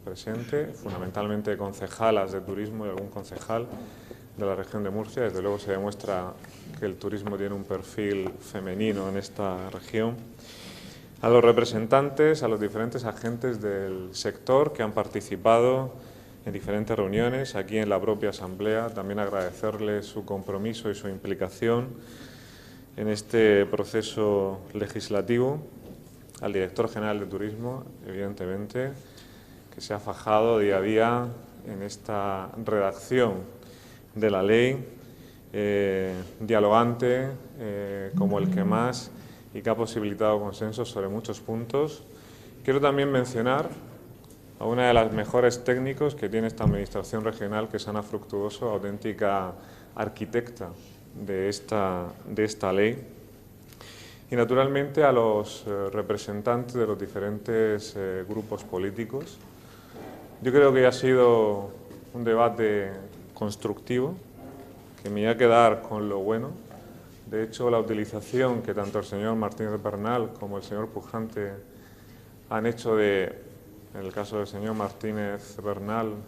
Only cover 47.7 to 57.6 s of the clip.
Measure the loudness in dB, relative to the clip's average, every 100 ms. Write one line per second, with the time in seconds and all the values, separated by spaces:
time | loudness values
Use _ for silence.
47.7 | -6 -4 -6 -4 -8 -6 -4 -4 -4 -4
48.7 | -2 -4 -6 -6 0 0 2 -2 -8 -18
49.7 | -20 -16 -6 -6 -6 -2 -2 -2 -12 -12
50.7 | -12 -20 -20 -18 -12 -4 -2 -2 -2 -2
51.7 | 0 2 0 -6 -10 -8 0 0 0 0
52.7 | 4 2 0 -10 -18 -20 -20 -20 -20 -20
53.7 | -20 -20 -20 -20 -20 -2 2 4 4 4
54.7 | 2 0 4 6 6 6 4 0 -8 -6
55.7 | -4 -2 -2 -2 -2 -2 -2 0 0 0
56.7 | 0 0 0 -4 -4 -4 -4 -2 2